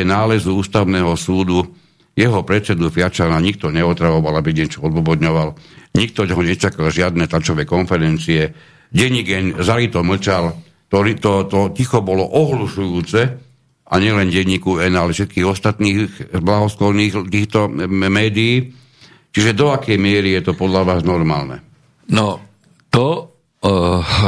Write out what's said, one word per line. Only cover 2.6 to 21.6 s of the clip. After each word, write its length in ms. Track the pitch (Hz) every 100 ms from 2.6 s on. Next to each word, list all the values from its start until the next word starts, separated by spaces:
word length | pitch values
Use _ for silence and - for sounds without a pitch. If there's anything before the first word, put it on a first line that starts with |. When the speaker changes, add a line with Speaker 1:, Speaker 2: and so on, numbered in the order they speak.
| 104 90 82
Speaker 1:
Fiačana 480 | 82 90 - 85 80
nikto 320 | 90 101 78 80
neotravoval, 640 | 85 85 85 80 78 78
aby 160 | 76 80
niečo 320 | 78 - 78
odôvodňoval. 640 | 80 80 82 80 80 78 76 - - - -
Nikto 240 | 110 -
ho 160 | 95 85
nečakal, 480 | 85 - 98 - 80
žiadne 400 | 80 90 85 82
tlačové 400 | 80 80 80 73
konferencie. 880 | 87 87 87 80 80 82 80 78 - - - _
Denník 400 | - 127 123 92
N 200 | 95 95 -
zalito 400 | 90 117 120 87
mlčal. 560 | 87 95 101 92 85 82 - _ _
To, 100 | 98 101 110
to, 140 | 110 98 95
to 80 | 98 98 -
ticho 240 | 127 120
bolo 240 | 98 95
ohlušujúce. 960 | 92 131 151 127 101 98 95 87 80 110 127 127 - _ _ _ -
A 20 | 92
nielen 320 | 104 104 95
denníku 480 | 87 95 95 92 87
N, 160 | 90 90
ale 160 | 87
všetkých 320 | 82 98 -
ostatných 560 | 90 98 110 104 104 98 101 - - 92
blahosklonných 880 | 85 104 104 - 101 101 104 98 92
týchto 400 | 104 107 110 101
m-, 400 | 67 90 95 95
médií. 640 | 101 110 104 113 123 127 - _ _ - - _ -
Čiže 240 | 107 101
do 160 | 147 135
akej 240 | - 101
miery 400 | 101 101 98 92
je 20 | 87
to 40 | 82
podľa 260 | 95 92 92
vás 140 | 90
normálne? 580 | 85 87 80 76 67 64